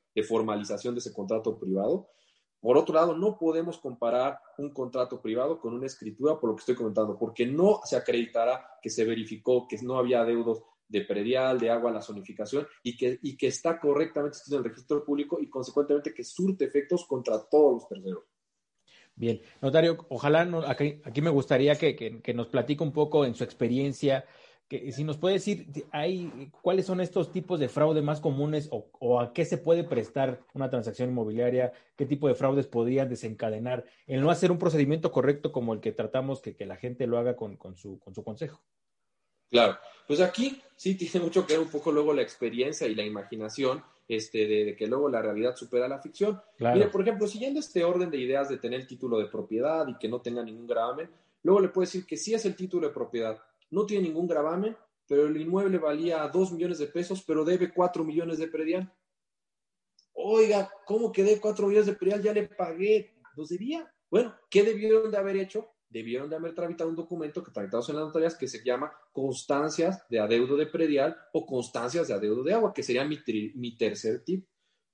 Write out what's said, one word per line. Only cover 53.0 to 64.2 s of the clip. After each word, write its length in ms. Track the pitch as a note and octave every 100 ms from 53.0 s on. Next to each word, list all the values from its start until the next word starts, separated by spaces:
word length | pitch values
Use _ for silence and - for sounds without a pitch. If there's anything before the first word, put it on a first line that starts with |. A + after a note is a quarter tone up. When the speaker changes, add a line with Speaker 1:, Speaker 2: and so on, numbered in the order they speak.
| A#2+ A#2 A2+ A2+ _ _ -
Speaker 1:
no 140 | E3+
tiene 200 | G#3 G3+
ningún 220 | F3 D#3+ F3
gravamen, 480 | D#3 D3+ F3+ G#3+ A3+ _ _ -
pero 200 | C#3+ D3+
el 120 | D#3
inmueble 380 | D#3+ F#3+ G3 F3+
valía 500 | D#3 D3 E3+ D#3+ D3
dos 240 | F3+ F#3
millones 260 | E3+ F3+ D#3+
de 80 | C#3+
pesos, 360 | E3+ F3+ F#3+ -
pero 180 | D#3
debe 260 | D#3 F3+ F3
cuatro 320 | - F3+ F3+
millones 360 | D#3+ D3+ E3 D#3
de 100 | D#3+
predial. 420 | D#3+ D#3+ F#3 F#3 _ _ _ _ _ _ _ _ _ _ _ _
Oiga, 560 | - G3 A3 G#3+ G3+ G3 - -
¿cómo 260 | A3 A3+
que 100 | G3
debe 160 | G3 G#3
cuatro 280 | G#3+ G3 G3+
millones 200 | G#3 G3+
de 60 |
predial? 300 | - F#3 G#3
Ya 100 | G#3
le 160 | G#3 G#3
pagué, 640 | - E3+ E3 G3+ G#3+ G3 _ - C#3+
¿los 140 | D3+
debía? 420 | F3+ A#3+ E4 D#4+ _ -
Bueno, 240 | F#3+